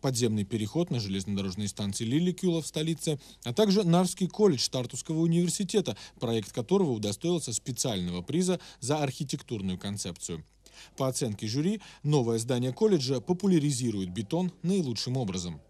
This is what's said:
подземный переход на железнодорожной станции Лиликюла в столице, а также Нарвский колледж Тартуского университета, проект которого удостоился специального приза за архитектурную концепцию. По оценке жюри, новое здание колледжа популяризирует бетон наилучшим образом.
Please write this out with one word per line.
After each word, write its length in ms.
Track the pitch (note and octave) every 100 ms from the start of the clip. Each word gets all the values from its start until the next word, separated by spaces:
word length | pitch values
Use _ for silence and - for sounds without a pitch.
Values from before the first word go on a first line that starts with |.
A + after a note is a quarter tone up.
подземный 420 | C#3 B2 A#2+ G#2+
переход 480 | G2 A2+ G#2 D#3+ F3
на 80 | B2
железнодорожной 680 | G2+ F#2+ F#2+ G2+ G2 F#2 G#2
станции 380 | - G#2 G2 A2+
Лиликюла 560 | C#3 F3+ F3 F#3 E3
в 60 | D3+
столице, 520 | - D#3+ E3 - D3 - -
а 100 | A#2+
также 300 | A#2+ G#3+ F#3+
Нарвский 440 | F3+ E3+ F3+ - F3+
колледж 420 | - G#3 C3 -
Тартуского 520 | C3 A#2+ - - D#3+
университета, 760 | E3 E3+ F3 - G3 G#3+ D3 G#2+ - -
проект 320 | A#2+ A2+ G#2
которого 400 | - A#2+ G3 F3
удостоился 640 | A#2 G#2 G2+ E3+ F3 -
специального 680 | G#2+ - A#2+ C#3 G2+ F2 F2+
приза 380 | F2 D3+ F#3 F3 - -
за 200 | A#2+ D3+
архитектурную 800 | C#3 - C#3 C#3 - A2+ F#2+ F2+
концепцию. 680 | G2+ G2+ G2 E2+ - E2+ D2+ _ - - - -
По 120 | C3+
оценке 400 | C3 B2+ G#2 A2
жюри, 340 | B2 D#3+ G#3+ - -
новое 340 | C#3+ D3+ A#2 A2+
здание 340 | A#2 B2 B2+
колледжа 480 | C3 A3 F#3 B2+ C3+
популяризирует 920 | - F3+ G3+ F3+ D3 B2+ B2 G#2 F#2
бетон 400 | F2+ G#2+ D#3+ F#3 -
наилучшим 560 | E3 G3 D3 A2+ - C3
образом. 420 | A2 F#2 F2 D#2 -